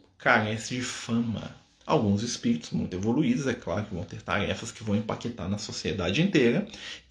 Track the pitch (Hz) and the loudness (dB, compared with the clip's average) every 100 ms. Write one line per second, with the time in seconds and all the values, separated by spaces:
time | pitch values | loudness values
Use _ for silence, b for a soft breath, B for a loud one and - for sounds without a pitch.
0 | - _ 139 117 107 113 - 123 123 - | -10 _ 4 4 4 -2 -4 -4 -4 -6
1 | - 117 117 101 - - _ _ - 160 | 0 0 0 -2 -6 -14 _ _ 0 2
2 | 104 101 120 - 120 117 - 165 98 90 | 4 2 0 -2 0 0 -2 -4 -2 -2
3 | 104 127 - 156 135 - - 92 107 87 | 0 2 2 2 0 -2 -2 -2 -2 -6
4 | - 110 - 95 87 98 110 - 113 104 | -8 -10 -2 0 0 -2 -8 -8 0 0
5 | 110 - 117 104 90 101 - - 90 80 | 0 -4 -6 -6 -4 -4 -6 -6 -2 0
6 | 87 107 196 165 117 151 - B B B | 0 2 4 6 6 4 0 B B B
7 | - | 2